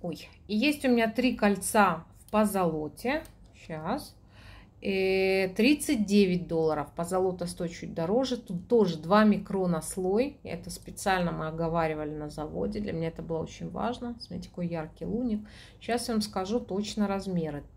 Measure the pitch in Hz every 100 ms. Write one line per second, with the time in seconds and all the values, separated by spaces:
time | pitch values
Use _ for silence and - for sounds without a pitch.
0 | 175 151 - - - 214 277 294 269 240
1 | 226 220 254 214 208 196 - 220 196 165
2 | - - - 214 214 196 180 156 151 -
3 | 240 302 320 - - - - 156 160 269
4 | - - - - - - - - - 190
5 | 190 190 190 190 190 185 226 294 - 262
6 | 196 208 196 180 170 165 160 151 135 -
7 | 170 185 185 180 175 - 175 - 170 -
8 | 165 220 262 240 - 175 - 240 196 160
9 | 165 208 214 196 - 190 185 165 - -
10 | 185 202 277 - - 170 175 - - 180
11 | 202 185 175 160 156 160 165 170 160 156
12 | 151 151 151 151 156 165 202 208 208 165
13 | 165 160 165 165 160 - 170 - 220 247
14 | 240 233 - 180 180 - 175 165 160 -
15 | 170 208 247 214 - - - - - 240
16 | 240 226 208 196 185 233 240 185 208 -
17 | 202 196 190 180 156 143 147